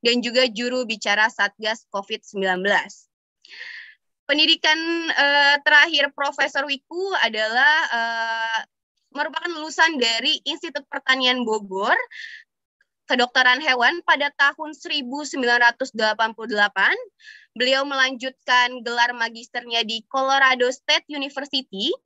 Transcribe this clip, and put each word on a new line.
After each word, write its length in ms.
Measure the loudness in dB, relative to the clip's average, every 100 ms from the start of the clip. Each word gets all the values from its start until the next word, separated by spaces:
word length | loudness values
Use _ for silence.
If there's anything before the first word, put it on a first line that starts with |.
dan 200 | 2 0 0
juga 200 | 0 0
Juru 400 | -2 -4 -4 -4
Bicara 400 | -6 -2 2 0
Satgas 560 | 0 -4 _ -6 -6 _
covid 280 | -10 -8 -12 -10
sembilan 400 | -4 -2 0 0
belas. 440 | 0 -2 -14 _ _ _ _ -20 -18 -16 -16 -20 -20 _ _ -4
Pendidikan, 520 | 0 2 4 2 0 0 -4 -2
eh, 440 | 0 2 4 4 2
terakhir 480 | 4 6 6 2 -2 0
Profesor 480 | -4 -2 -2 -2 -4
Wiku 480 | -6 _ -8 -4 0
adalah, 520 | 0 0 -2 4 4 4 2
eh, 640 | -2 -2 -4 -4 -4 -4 -6 -6 _ _ _ _
merupakan 400 | -6 -6 -4 -8
lulusan 480 | -8 -8 2 2 4
dari 400 | 0 0 0 -2 -4
Institut 360 | -8 -8 -10 -8
Pertanian 560 | -10 0 2 2 0 0
Bogor, 480 | -4 -4 -4 0 0 0 -12 -18 -18 -20 _ _ _ _ _ _
Kedokteran 560 | 0 2 4 4 4
Hewan 400 | 2 2 2 2
pada 320 | 0 2 0
tahun 400 | 2 0 0 -12
seribu 480 | -12 -8 -6 -6 -8
sembilan 400 | -6 -2 2 4
ratus 320 | 4 2 -8
delapan 400 | 0 0 0 -2
puluh 160 | -4 -6
delapan. 440 | 0 0 2 0 0 -6 _ -20 -20 _
Beliau 320 | -4 0 2 0
melanjutkan 960 | 0 0 0 -8 -10 0 2 2 -2
gelar 320 | -6 0 0
magisternya 720 | 0 -6 -6 -12 -12 -4 -4 -2
di 160 | -6 -6
Colorado 560 | -2 0 4 4 4 0
State 320 | -2 0 -2 _
University 880 | -8 -8 -8 -6 -6 -6 -8 -6 -6